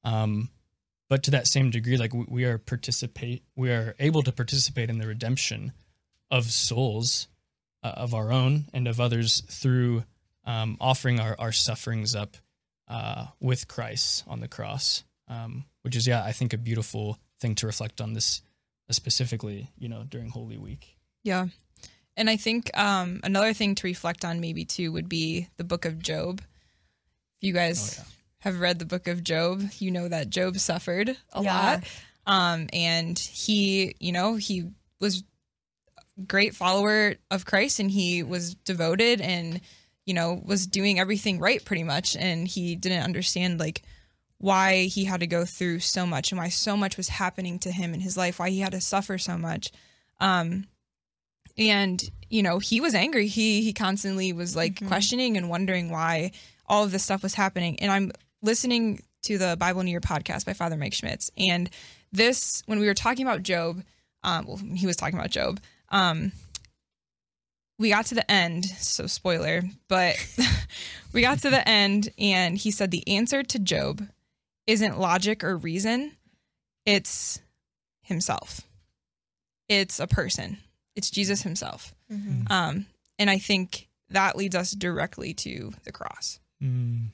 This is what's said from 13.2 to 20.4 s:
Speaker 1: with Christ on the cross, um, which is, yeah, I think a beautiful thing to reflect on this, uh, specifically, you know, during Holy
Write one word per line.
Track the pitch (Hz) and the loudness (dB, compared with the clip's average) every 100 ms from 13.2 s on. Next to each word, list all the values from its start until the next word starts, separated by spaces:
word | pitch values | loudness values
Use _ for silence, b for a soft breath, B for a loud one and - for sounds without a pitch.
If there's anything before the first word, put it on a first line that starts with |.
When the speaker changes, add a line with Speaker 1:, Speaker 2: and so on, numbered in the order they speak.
| 131 _ | -12 _
Speaker 1:
with | 131 123 - | -2 -2 -4
Christ | - 113 110 - - - | -10 -8 -4 -2 -2 -6
on | 123 | -10
the | 113 | -10
cross, | - 107 107 - - - _ _ | -10 -8 -4 -2 -2 -6 _ _
um, | 117 113 127 139 _ | -12 -10 -12 -14 _
which | 127 120 | -4 0
is, | 123 | 2
yeah, | 120 | 2
I | 101 | 0
think | 107 120 | -2 -2
a | 113 | -2
beautiful | 117 113 107 113 107 107 _ _ | -2 -2 -4 -4 -6 -8 _ _
thing | 120 107 | -4 -2
to | 110 | -2
reflect | 107 107 - | -4 -6 -8
on | 110 | -8
this, | 110 - - _ _ _ _ _ | -2 -2 -2 _ _ _ _ _
uh, | |
specifically, | - - - 123 113 107 101 127 - | -4 0 0 0 -2 -6 -8 -12 -12
you | 120 | -12
know, | 113 127 | -10 -10
during | 143 117 | -10 -10
Holy | 120 | -10